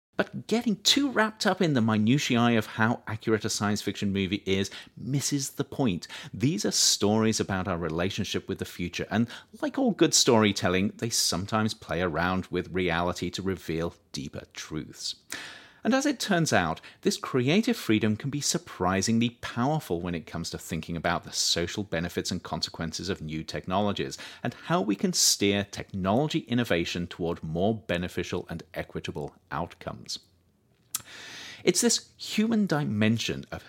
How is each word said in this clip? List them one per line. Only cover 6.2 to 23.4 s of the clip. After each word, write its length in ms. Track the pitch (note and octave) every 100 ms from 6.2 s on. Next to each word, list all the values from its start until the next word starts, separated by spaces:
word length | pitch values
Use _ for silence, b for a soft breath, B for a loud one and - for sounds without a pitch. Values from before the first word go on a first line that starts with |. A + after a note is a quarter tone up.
| B
These 320 | - B2+ G3 -
are 40 |
stories 720 | - - - G2+ A2 A2 G#2
about 260 | G2 F#2+ F2+
our 120 | E2+
relationship 680 | E2+ D#2+ F#2 - F#2+ F#2+ -
with 120 | G2
the 80 | -
future, 400 | - F2 - E2+
and 160 | G2+ A#2+ B B -
like 160 | D4+ -
all 140 | C4
good 200 | F#3 D3+
storytelling, 800 | - - A#2 G#2 G2 F#2 F#2 G#2 -
they 100 | A#2
sometimes 640 | - - E2+ G2+ A2 A2
play 300 | - - E2
around 420 | F2+ D#2 F2 F#2 -
with 240 | F2 -
reality 560 | F2+ F2+ E2 F2 F2 F2
to 120 | -
reveal 520 | F#2 F#2 - D#2+ E2 - _
deeper 320 | - C2+ - -
truths. 600 | - - D#2 - - - - - B B B B B
And 100 | - C4
as 100 | D4
it 140 | B3+
turns 320 | - F3 D#3
out, 280 | G#2 E2 E2 B B
this 160 | A#2 -
creative 600 | - C3+ B2 F#3+ A3+ A3+
freedom 400 | - G#2+ G#2+ G#2
can 140 | C#3
be 100 | C#3+
surprisingly 880 | - - - - F2+ F#2+ F#2+ A2+ A#2+ -
powerful 600 | - A#2+ C3 D#3 - F2
when 140 | F2+
it 140 | E2+ D#2
comes 200 | E2 E2
to 80 | E2
thinking 380 | - E2 - E2+
about 280 | E2+ E2+
the 80 | -
social 500 | - - - F2 -
benefits 480 | G2+ E2 E2+ - -
and 100 | F2+
consequences 680 | - E2 - - E2+ - F2
of 120 | F2+
new 220 | D#2 D#2